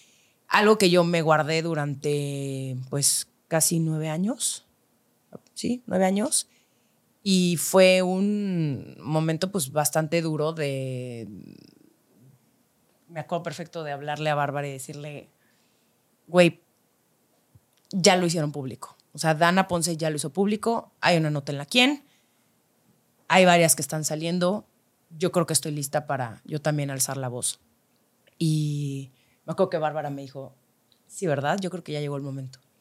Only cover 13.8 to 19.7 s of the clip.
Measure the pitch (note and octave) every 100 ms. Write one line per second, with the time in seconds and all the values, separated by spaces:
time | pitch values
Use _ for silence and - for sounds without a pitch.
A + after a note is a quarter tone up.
13.8 | D3+ C#3+ D3 D3 D3+ D3 C#3+ C#3+ C#3+ C3+
14.8 | C3 D3 D3+ D3 - _ _ _ _ _
15.8 | _ _ _ _ - F3 E3+ - _ _
16.8 | _ _ _ _ _ _ _ _ _ _
17.8 | - G3 F#3+ F#3 F3 E3+ D3 C#3+ C3 A2
18.8 | - - _ D3 D#3+ D3+ E3+ F#3 F#3